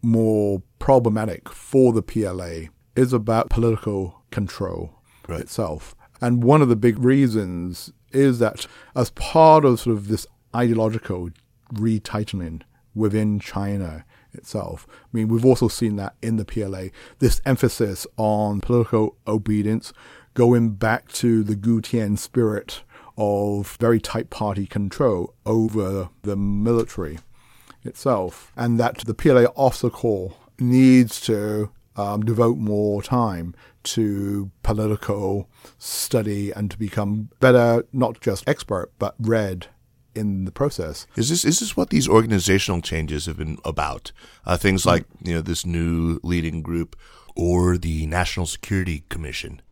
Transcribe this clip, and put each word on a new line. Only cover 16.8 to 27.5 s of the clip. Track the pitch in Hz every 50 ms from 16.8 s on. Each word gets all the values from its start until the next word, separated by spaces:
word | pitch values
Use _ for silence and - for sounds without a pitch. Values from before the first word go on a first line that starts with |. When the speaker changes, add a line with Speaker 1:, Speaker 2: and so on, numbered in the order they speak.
| 95 92 - - - - - _
Speaker 1:
this | - 120 113 - -
emphasis | 139 131 120 - 123 - - 117 104 95 - - - _ -
on | 110 107 107 104 107 104 104 101
political | - - 123 120 113 - - 113 110 107 - _ _
obedience, | - 107 110 101 107 107 104 101 107 110 113 - - - - - - - - - _ _
going | - 123 120 123 120 117 113 107
back | 95 - 110 110 120 _ _ -
to | - - 120 113 110 110
the | 104 107
Gu | 101 98 117 117 113
Tian | 107 - - 120 110 101 104 101
spirit | - - _ 123 117 110 107 104 - - - - - _ _ - - - _
of | - 110 104 104 101 101 104 101 101 101 - - -
very | 120 117 117 110
tight | - - - 113 113 -
party | - - 110 104 98 95 101
control | - - 104 101 98 - - 147 127 104 90 87 - _ _ _
over | - 110 113 110 110 104 110 101 92 98 98 92 90 _ _
the | _ 104 101
military | 98 101 101 101 104 104 117 117 117 113 - - - 92 76 78 80 - - - - _ _